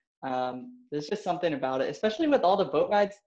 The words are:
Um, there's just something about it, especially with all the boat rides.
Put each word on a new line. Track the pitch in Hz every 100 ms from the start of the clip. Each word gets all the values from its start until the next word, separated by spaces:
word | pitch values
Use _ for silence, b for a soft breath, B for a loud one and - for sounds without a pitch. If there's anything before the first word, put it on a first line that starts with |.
| b _ 131
Um, | 127 127 127 - - -
there's | 147 147
just | 202
something | 190 170 170
about | 139 131 131
it, | 131
especially | 147 220 220 311
with | 262
all | 175 196
the |
boat | 160 147 180
rides. | 208 202 -